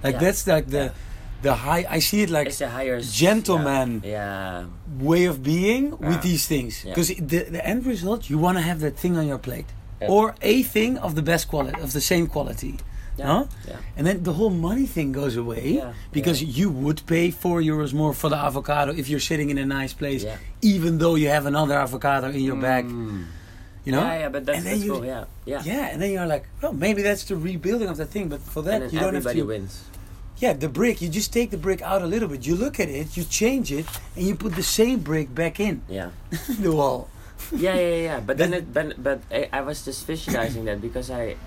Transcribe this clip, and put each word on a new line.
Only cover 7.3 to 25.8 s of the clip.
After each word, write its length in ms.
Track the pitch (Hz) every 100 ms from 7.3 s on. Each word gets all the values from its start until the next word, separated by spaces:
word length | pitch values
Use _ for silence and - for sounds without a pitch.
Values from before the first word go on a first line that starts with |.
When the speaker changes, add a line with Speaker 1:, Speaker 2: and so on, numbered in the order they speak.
| 170 175 170
Speaker 1:
the 100 | -
end 200 | 233 254
result, 440 | 208 180 233 -
you 80 | 151
wanna 240 | 175 185
have 180 | 165 165
that 160 | 156 -
thing 200 | 180 170
on 80 | 151
your 100 | 135
plate. 280 | 127 123 - - - -
Speaker 2:
Yeah. 80 | -
Speaker 1:
Or 260 | 202 220 -
a 220 | - 240
thing 340 | - 214 226 262
of 180 | 185 156
the 60 |
best 260 | 151 165 -
quali-, 260 | 151 135 -
of 120 | 139
the 80 | 139
same 260 | - 180 165
quality. 500 | 147 139 113 - - - - - -
Speaker 2:
Yeah. 100 | 139
Speaker 1:
No? 200 | 180 277 - -
Speaker 2:
Yeah. 80 | - - -
Speaker 1:
And 120 | 156
then 160 | 196
the 100 | 180
whole 160 | 156 220
money 380 | 180 165 233 269
thing 240 | 175 143
goes 240 | 135 139 117
away 280 | 117 113 131 269
Speaker 2:
Yeah. 120 | - - -
Speaker 1:
because 300 | 151 151 143
Speaker 2:
Yeah. 80 | 156 123
Speaker 1:
you 100 | 202 131
would 220 | 143 156 -
pay 240 | 170 175
four 320 | - 180 170
euros 320 | 156 151 147
more 200 | 143 151
for 140 | 139 156
the 80 | 147 143
avocado 420 | 135 139 147 139
if 160 | 160 131
you're 100 | 143 -
sitting 180 | 160 147
in 60 | 139
a 60 | 135
nice 280 | 139 131
place, 300 | - 143 135
Speaker 2:
Yeah. 140 | 104 104 - -
Speaker 1:
even 360 | 214 196 165 165
though 180 | 170 160
you 140 | 147
have 160 | 147 143
another 300 | 143 151 143
avocado 540 | 135 123 143 139 131
in 120 | 139
your 140 | 135 135
bag. 300 | 127 127 123
Speaker 2:
Mm. 380 | 120 110 101 82 - - - - - 143
Speaker 1:
You 60 |
know? 80 | 131
Speaker 2:
Yeah, 180 | 165 165
yeah, 100 | 147
but 160 | 143 135
that's, 120 | 156
Speaker 1:
And 60 | 180
then 80 |
Speaker 2:
that's 120 | 208 202
Speaker 1:
you 80 |
Speaker 2:
cool, 120 | 135 123
yeah, 200 | 123 104 - -
yeah. 160 | 135 151
Speaker 1:
Yeah, 240 | 254